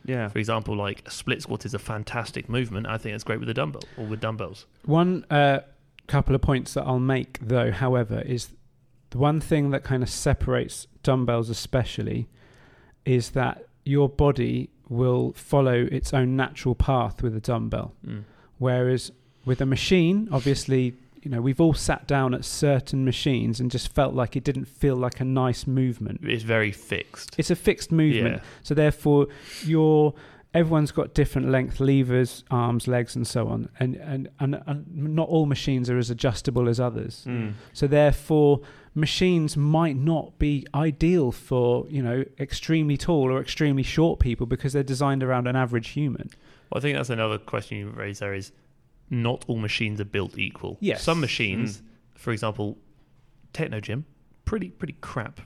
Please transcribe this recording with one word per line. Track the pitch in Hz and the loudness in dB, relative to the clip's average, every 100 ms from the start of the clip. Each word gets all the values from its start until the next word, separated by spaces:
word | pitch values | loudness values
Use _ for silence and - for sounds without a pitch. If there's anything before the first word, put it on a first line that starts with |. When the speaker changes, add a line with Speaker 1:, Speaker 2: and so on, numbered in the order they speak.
| - | -6
Speaker 1:
Yeah. | 127 104 | -6 -4
Speaker 2:
For | 107 | -4
example, | 110 113 107 104 | -2 -2 -2 -4
like, | 101 - - | -4 -8 -12
a | |
split | - - 123 | -10 -6 -6
squat | - 113 104 | -6 -8 -6
is | |
a | 101 | -8
fantastic | - 110 - 120 110 - 131 | -8 -8 -6 -8 -6 -8 -4
movement. | 120 117 92 113 | -4 -4 -6 -6
I | 110 | -6
think | 117 104 | -8 -8
it's | |
great | - 110 | -6 -6
with | 113 | -4
a | |
dumbbell | 117 151 139 - - | -4 -6 -8 -14 -12
or | 107 | -8
with | 110 | -6
dumbbells. | 113 110 90 98 - _ 143 | -6 -6 -10 -12 -20 _ 0
Speaker 3:
One, | 156 180 185 - | 2 4 0 0
uh, | 147 143 135 - - _ _ - | 4 4 2 -2 -16 _ _ -2
couple | 143 - 131 | 0 2 2
of | |
points | - 131 123 | 2 0 -2
that | 139 139 | -4 -2
I'll | 123 | 0
make, | 127 131 123 - | 0 0 -4 -8
though, | 113 123 117 | -2 0 0
however, | 92 131 123 107 110 | 0 0 0 0 -4
is | - 123 - - _ _ _ _ _ | -4 -6 -8 -16 _ _ _ _ _
the | 123 | 0
one | 147 156 | 2 2
thing | - 160 143 | 2 2 2
that | 135 | 0
kind | - 131 | -2 -2
of | 127 | -2
separates | - 147 131 - 123 - - - - | -2 0 0 0 -2 -4 -10 -18 -6
dumbbells | - 131 120 117 113 | 0 2 2 0 -2
especially | 110 - 127 117 - 110 113 117 _ - - - _ _ _ - | -6 -2 -2 -2 -4 -4 -4 -6 _ -20 -20 -20 _ _ _ 0
is | 127 117 | 0 0
that | 135 123 - - _ 143 | -2 -2 -4 -12 _ 0
your | 143 139 | 4 4
body | 139 143 135 120 123 - _ - | 4 4 4 0 -2 -6 _ -6
will | 120 127 123 123 | 0 2 2 0
follow | - - 143 131 120 123 | -4 0 4 4 4 2
its | 135 - | -2 0
own | 135 127 131 | 2 2 2
natural | 127 - 131 120 | -2 -2 0 2
path | - 131 113 - | 2 2 0 -2
with | 123 110 | -4 -2
a | |
dumbbell. | 117 113 113 113 - - - | -2 -2 -2 -4 -6 -12 -12
Speaker 2:
Mm. | 110 104 - _ - | -12 -14 -20 _ -4
Speaker 3:
Whereas | 127 123 127 127 - - _ _ 127 | 0 2 2 0 -2 -16 _ _ -2
with | 127 | 0
a | 135 | 2
machine, | 135 - 185 165 202 220 | 0 4 4 4 2 0
obviously, | 135 135 135 - 131 127 123 - - | 0 2 0 2 0 0 -4 -16 -14
you | 147 | -6
know, | 120 | -2
we've | 131 131 | 0 4
all | 165 | 4
sat | 143 - 151 - | 4 0 -4 0
down | 139 131 | 2 2
at | 127 - | 0 -4
certain | - 147 135 - 135 131 | 0 2 2 0 0 0
machines | 120 151 123 113 113 | 0 0 2 0 0
and | 123 | -2
just | 123 - | -2 -2
felt | - 135 | 2 2
like | 131 117 131 | 2 -2 -2
it | |
didn't | 143 131 127 | -2 -4 -6
feel | - 143 127 | -2 0 2
like | 123 - | -2 -2
a | 131 | 0
nice | 131 127 120 - | 2 2 0 0
movement. | 131 127 113 104 104 | 0 0 -2 -6 -6
Speaker 2:
It's | 110 117 | -4 -4
very | 110 113 107 | 0 0 0
fixed. | 98 - 92 - - - - | -2 -6 -6 -6 -14 -8 -4
Speaker 3:
It's | 156 | -2
a | 170 | 0
fixed | - - - | 0 0 0
movement. | 160 156 117 113 90 | 2 4 4 0 -2
Speaker 2:
Yeah. | - - | -10 -12
Speaker 3:
So | - 147 | -2 2
therefore, | 151 - 151 143 143 - - - 156 | 2 2 4 4 4 -2 -18 -8 0
your, | 160 156 151 151 - - - _ | 2 6 6 4 0 -14 -20 _
everyone's | 165 160 156 147 | 0 4 2 2
got | - - | 0 -2
different | - 139 135 131 | 2 2 2 2
length | 131 127 - | 2 2 0
levers, | 135 135 127 127 123 - - | 4 4 4 2 0 -2 -2
arms, | 123 120 120 127 | 0 2 0 0
legs, | 123 117 127 | -2 -2 -4
and | 117 | -4
so | 123 110 | -2 -2
on. | 113 - - | -4 -6 -4
And, | 127 - | -4 -4
and, | 151 135 135 - | -6 -8 -8 -4
and, | 135 143 - | -4 -2 -4
and | 143 147 165 151 156 | -8 -8 -6 -2 -2
not | 160 | 2
all | 165 147 | 2 2
machines | 143 - 131 123 | 0 0 0 2
are | 123 | 0
as | 117 | 0
adjustable | 117 135 104 - 123 120 | 0 0 0 -2 0 2
as | 117 | 2
others. | 123 113 117 - 127 | 0 -2 -8 -10 -6
Speaker 1:
Mm. | 120 107 104 - | -4 -4 -8 -12
Speaker 3:
So | - 143 | -2 2
therefore, | 147 147 135 - 151 147 143 - - - 151 | 6 6 4 2 6 6 6 0 -20 -8 -2
machines | 156 - 185 170 151 147 | 0 2 4 4 2 0
might | 147 156 165 127 | 2 4 2 2
not | 147 160 - - | 2 0 -2 -2
be | 147 143 - | 0 0 -2
ideal | 139 165 139 160 180 127 | 0 0 2 4 4 2
for, | - - 127 120 123 - | -2 -2 2 4 2 0
you | 147 | -2
know, | 120 127 135 - | -2 -2 -4 -6
extremely | 139 - - 160 151 139 | -8 -6 0 2 2 0
tall | - 160 131 | 2 2 2
or | 131 | 0
extremely | - - 151 139 | -2 0 2 2
short | 123 - 165 - | 0 2 2 4
people | 127 113 120 | 0 0 -2
because | 131 139 | -4 -2
they're | 143 | -2
designed | 131 131 143 135 | -2 0 0 0
around | 127 127 123 | 0 0 0
an | 131 | 0
average | 123 117 - | 0 -2 -4
human. | 147 147 120 - - - - - | -4 -2 -4 -10 -16 -20 -20 -8
Speaker 2:
Well, | - | -4
I | |
think | 143 139 | -2 -2
that's | 127 | -2
another | 113 110 107 | -2 -2 -4
question | - 110 - 104 | -6 -8 -8 -10
you | 101 | -10
raised | 110 104 101 | -8 -10 -8
there | 101 | -6
is | 98 95 _ _ _ _ _ - | -6 -10 _ _ _ _ _ -6
not | 123 117 131 - | -2 -2 -2 -4
all | 117 | -4
machines | 104 - 110 104 | -2 -2 -2 -4
are | 101 | -4
built | 101 90 - | -4 -4 -4
equal. | 98 - 92 - | -8 -8 -10 -6
Speaker 3:
Yes. | 202 - | -4 -2
Speaker 2:
Some | - 165 | 0 0
machines, | 123 - 107 113 113 101 | 0 -2 -2 -2 -4 -8
Speaker 1:
Mm. | - - _ - | -16 -20 _ -12
Speaker 2:
for | - | -6
example, | 107 110 104 104 - - _ _ _ _ _ - | -4 -4 -4 -6 -8 -16 _ _ _ _ _ -14
Techno | - 160 110 | -8 -6 -6
Gym, | 101 117 156 _ _ _ - | -8 -8 -10 _ _ _ -6
pretty, | 220 185 | -4 -6
pretty | - 151 - | -10 -12 -12
crap | - 123 110 - | -10 -8 -8 -10